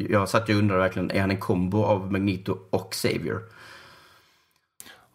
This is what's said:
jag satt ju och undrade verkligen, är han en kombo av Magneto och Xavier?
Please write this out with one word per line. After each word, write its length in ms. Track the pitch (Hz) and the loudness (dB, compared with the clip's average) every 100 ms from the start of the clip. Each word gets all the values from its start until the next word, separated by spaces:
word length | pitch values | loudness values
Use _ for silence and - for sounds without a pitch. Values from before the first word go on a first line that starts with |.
| 101 | -2
jag 180 | 104 95 | 0 2
satt 200 | 117 107 | 0 2
ju 60 | |
och 40 | 104 | 2
undrade 220 | 104 92 | 4 4
verkligen, 300 | 92 92 90 | 2 0 -2
är 100 | 101 | 0
han 100 | 98 | 0
en 60 | 101 | 0
kombo 420 | - 92 90 104 | 0 0 2 2
av 280 | 98 101 95 | 2 2 2
Magneto 460 | 98 101 92 - - - | 0 0 0 -2 -6 -2
och 220 | 92 - | -4 -4
Xavier? 480 | - - - 82 104 - - - - - - - - _ _ _ _ _ _ - - _ | -4 -2 0 -2 -4 -6 -20 -20 -20 -20 -20 -20 -20 _ _ _ _ _ _ -20 -20 _